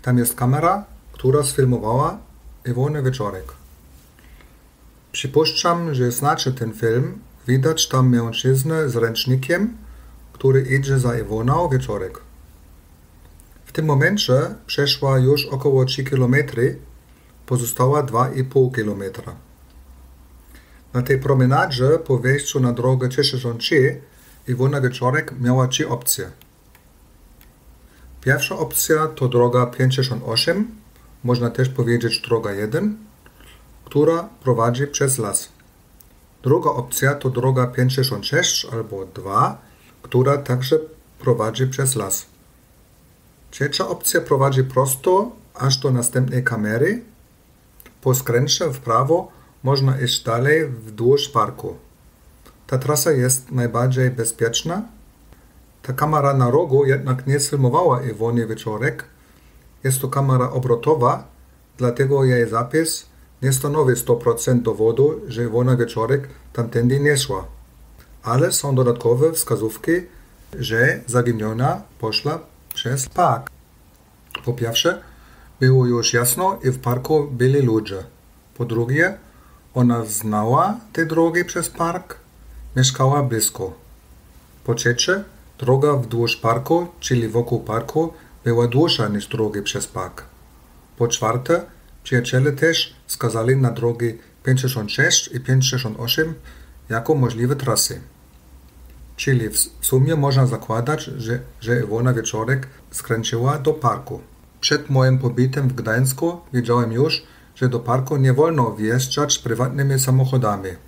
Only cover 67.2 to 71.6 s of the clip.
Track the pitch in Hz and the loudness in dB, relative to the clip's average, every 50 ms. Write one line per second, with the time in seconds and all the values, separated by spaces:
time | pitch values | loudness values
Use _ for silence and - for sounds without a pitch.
67.2 | - - 101 92 90 - - - - - - - - - - - - _ - - | 0 -4 -6 -6 -8 -12 -18 -20 -20 -20 -20 -20 -20 -20 -20 -20 -20 _ -20 -12
68.2 | - 113 117 131 160 185 190 - - 143 135 127 127 120 120 120 - 117 120 127 | -4 0 2 2 2 2 0 -2 -2 0 0 2 2 2 0 0 2 0 2 4
69.2 | 147 160 160 - - - 120 101 107 110 - - - - 165 180 180 - - - | 2 2 2 0 -2 -2 -2 -2 -2 -4 -6 -6 -2 0 0 -2 -2 -8 -20 -20
70.2 | - - - - - - - - 123 104 110 113 123 147 175 208 - - 120 123 | -20 -20 -20 -20 -20 -18 -10 -10 -6 -4 0 2 2 2 2 -2 -6 -2 0 0
71.2 | 117 120 113 107 107 107 110 113 | 2 2 0 -2 -2 -4 -2 -2